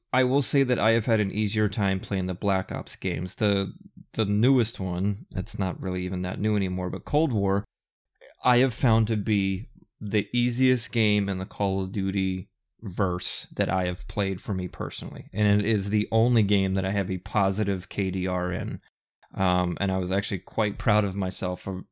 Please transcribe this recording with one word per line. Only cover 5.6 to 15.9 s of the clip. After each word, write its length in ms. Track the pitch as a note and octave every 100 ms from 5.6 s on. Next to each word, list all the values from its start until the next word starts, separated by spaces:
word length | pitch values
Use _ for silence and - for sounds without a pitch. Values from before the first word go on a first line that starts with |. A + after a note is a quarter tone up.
| F#2+ -
really 220 | F#2+ F#2
even 180 | F2+ F2+
that 160 | F2+ F#2
new 160 | G#2+
anymore, 340 | G#2 F#2+ F#2 F2+
but 160 | F#2
Cold 280 | - D3 D#3+
War, 320 | A2+ G2 G2 G#2 _ _ _ _ _ - _
I 140 | B2+ B2
have 140 | C3
found 360 | - B2+ A2+ A2
to 80 | A2
be 500 | G#2+ G#2 G2 F#2+ - - _ _
the 280 | G#2+ G#2 G#2
easiest 600 | B2 A#2+ A#2+ C3 B2+ -
game 360 | A#2+ A2 G#2 G2+
in 100 | F#2
the 80 | F#2+
Call 360 | - G2+ F#2+
of 80 | F#2+
Duty 580 | G#2 G2 G2 F#2+ F#2 F2+ _ _ _
verse 680 | G#2+ G#2+ G2 F2+ - - - -
that 120 | G2+
I 180 | F#2 F2+
have 200 | F2+ -
played 340 | - G2 F#2+
for 140 | -
me 140 | F#2+ F2+
personally. 600 | - G2 - - - -
And 280 | - G#2 G#2
it 60 | G2+
is 240 | G#2+ G2